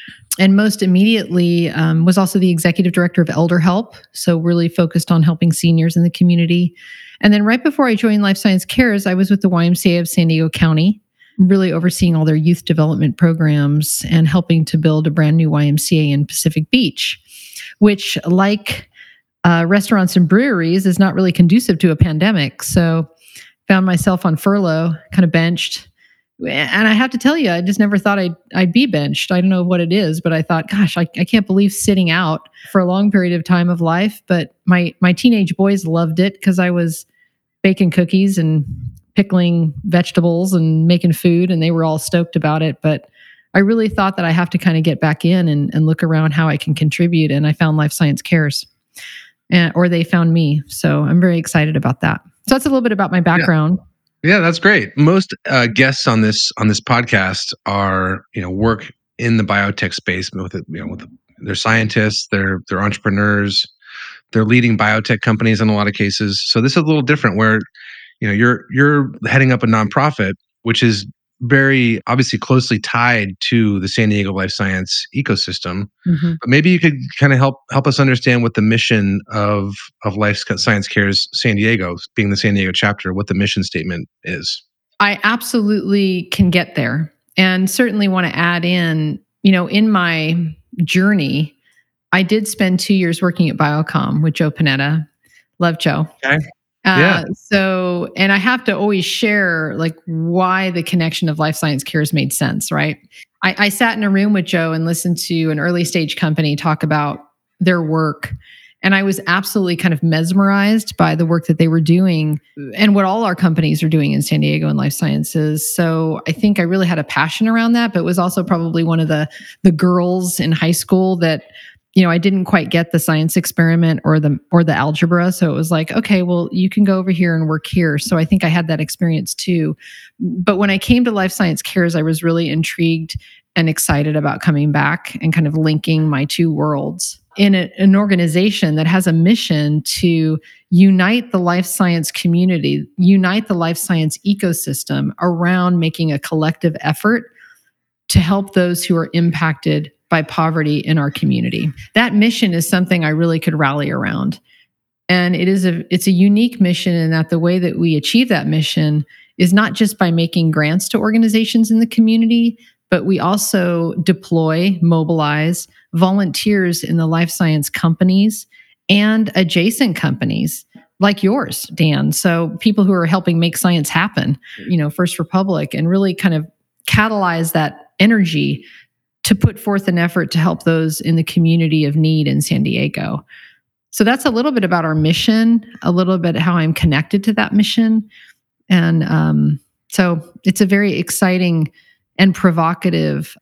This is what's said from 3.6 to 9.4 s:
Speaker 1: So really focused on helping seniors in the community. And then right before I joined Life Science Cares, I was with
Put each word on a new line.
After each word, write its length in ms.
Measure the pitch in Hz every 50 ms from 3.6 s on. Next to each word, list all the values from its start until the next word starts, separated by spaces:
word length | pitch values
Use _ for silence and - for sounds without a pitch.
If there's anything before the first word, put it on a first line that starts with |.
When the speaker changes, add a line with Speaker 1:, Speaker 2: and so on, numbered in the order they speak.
| 156 185 175 202 233 - - - - _ -
Speaker 1:
So 260 | - - - 170 165
really 300 | 160 170 170 170 170 170
focused 420 | 170 - 175 160 - 170 165 -
on 120 | 175 165 156
helping 300 | 160 165 160 - 170 156
seniors 440 | - - 170 165 165 160 165 165
in 60 | 170 170
the 80 | 175
community. 640 | 165 - 180 175 175 170 170 165 175 175 180 170 - - - - - - - - - -
And 120 | - 214 208
then 120 | 208 208
right 180 | 214 233 254 247
before 240 | 320 285 - 277 254
I 60 | 226
joined 280 | 196 - 226 214 208 202
Life 140 | 196 190
Science 280 | - - 214 190 185 -
Cares, 420 | - - - 262 240 208 202 196
I 80 | 196 185
was 160 | 180 196 190
with 100 | 202 196